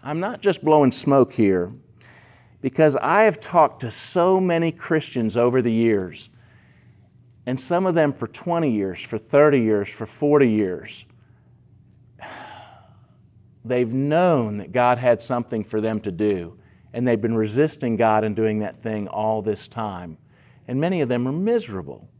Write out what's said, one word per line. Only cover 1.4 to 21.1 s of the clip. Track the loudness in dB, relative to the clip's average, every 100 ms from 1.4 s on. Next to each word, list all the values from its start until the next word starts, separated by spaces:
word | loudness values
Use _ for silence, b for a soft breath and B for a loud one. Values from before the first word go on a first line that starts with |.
| 2 2 -2 -10 _ _ b b b b b b
because | -6 2 4 4
I | 2 4
have | 4 2
talked | -2 2 2 2
to | -10
so | -8 -4 0 2 2
many | 2 0 -2
Christians | -4 -2 -2 -2 -4 -2 2
over | 2 2
the | 2
years, | 2 2 2 -2 -12 -20 b b b b b b b b _ _ _ -8
and | -8
some | -2 -2 0
of |
them | 2 0
for | 0 -10
twenty | -8 -4 -2 0
years, | 0 -4 -6
for | -10 -12
thirty | 0 4 6 4
years, | 2 0 -2
for | -10 -14
forty | -4 2 4 4
years. | 4 0 -4 -12 -18 -20 b b b b _ _ _ _ _ _ _ B B B B B B B B B B _ _ _ _ -4
They've | 0 0
known | 0 0 2 4 2 0 -4
that | -4
God | 2 2 2
had | 2 0
something | 0 -6 -4 -6 -4
for | -4
them | -2 -4
to | -6
do, | -2 0 0 -6 -16 b b b
and | -4 0
they've | 0
been | 0 -2
resisting | 0 0 0 -2 -4 0
God | 2 2
and | 0
doing | -2 -2 -2
that | -6 -8
thing | -8 -6 -8
all | -6 -4 -2
this | -4 -6 -8
time. | -10 -8 -8 -14 -18 b b b b -8
And | -4
many | -2 -2
of |
them | -2